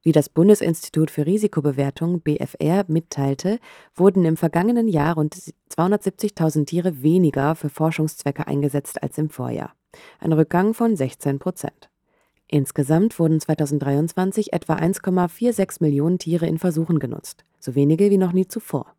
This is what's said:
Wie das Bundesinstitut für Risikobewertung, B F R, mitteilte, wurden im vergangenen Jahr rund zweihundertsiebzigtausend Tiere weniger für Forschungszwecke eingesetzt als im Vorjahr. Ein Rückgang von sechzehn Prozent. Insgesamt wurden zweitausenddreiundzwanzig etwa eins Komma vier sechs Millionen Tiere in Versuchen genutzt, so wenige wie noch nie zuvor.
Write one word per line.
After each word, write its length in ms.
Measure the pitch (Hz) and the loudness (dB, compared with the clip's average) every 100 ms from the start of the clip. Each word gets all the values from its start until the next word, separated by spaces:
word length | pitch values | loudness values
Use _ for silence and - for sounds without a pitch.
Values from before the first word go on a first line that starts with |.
Wie 80 | - | 4
das 160 | 151 143 | 2 2
Bundesinstitut 800 | - 185 208 - 165 - - 156 | 2 6 6 4 -4 -4 -2 -2
für 140 | - 151 | -2 -2
Risikobewertung, 960 | 208 208 - 147 135 139 - 165 175 | 0 0 0 -2 -2 -2 -2 -4 -2
B 160 | 160 151 | -2 -2
F 180 | - - | -4 -2
R, 260 | 151 185 185 | 0 0 0
mitteilte, 720 | 160 165 - 139 135 185 226 - - - | -2 -2 -4 -2 -2 -2 -4 -8 -20 -20
wurden 300 | - 185 190 | 2 4 4
im 140 | 165 160 | 2 2
vergangenen 500 | 165 170 196 240 226 | 0 0 0 0 2
Jahr 280 | 160 147 165 | 2 0 0
rund 200 | 156 - - - _ | -2 -4 -20 -20 _
zweihundertsiebzigtausend 1000 | - 175 208 - - 208 - 160 156 143 | -2 0 0 -2 -4 -8 -2 0 0 -2
Tiere 320 | 170 180 147 | -2 -2 0
weniger 540 | 139 175 170 139 143 160 | 2 4 4 2 -2 -2
für 120 | 151 | -6
Forschungszwecke 800 | - 160 165 156 - - - 151 | -2 -2 0 -4 -4 -6 -6 -4
eingesetzt 560 | 143 143 143 - - | -2 0 -2 -6 -8
als 140 | 139 - | -8 -4
im 120 | 151 | -6
Vorjahr. 440 | - 123 117 - _ _ - - - | -6 -6 -6 -8 _ _ -20 -20 -8
Ein 120 | 170 | -2
Rückgang 420 | 156 156 175 202 226 | 2 2 2 0 0
von 200 | 233 202 | 0 0
sechzehn 440 | 131 - 143 139 | -2 -4 -4 -4
Prozent. 500 | - 180 - _ - _ _ _ _ _ _ | -4 -8 -12 _ -20 _ _ _ _ _ _
Insgesamt 720 | 147 135 - 135 160 214 - | -2 0 -2 0 2 2 2
wurden 220 | 165 160 | 2 2
zweitausenddreiundzwanzig 1120 | - 156 147 147 139 139 165 - 185 196 208 | 0 -2 0 -2 0 0 0 -2 -2 -2 -4
etwa 220 | 165 - 170 | -4 -2 -2
eins 260 | 165 196 | 0 -2
Komma 260 | - 185 175 | -2 0 0
vier 240 | - 233 | 0 -2
sechs 300 | 233 190 - | 0 -2 0
Millionen 380 | 160 143 156 180 | 0 2 0 0
Tiere 260 | - 170 165 | 0 -2 0
in 140 | 160 | 0
Versuchen 400 | 185 160 165 160 | -2 -2 0 0
genutzt, 440 | 135 117 - - _ _ | -2 -8 -12 -20 _ _
so 160 | - 127 | -4 2
wenige 340 | 143 160 202 | 2 4 4
wie 100 | 196 | 4
noch 140 | 185 | 2
nie 140 | 180 185 | 0 -2
zuvor. 460 | - - 139 - | -6 -6 -8 -8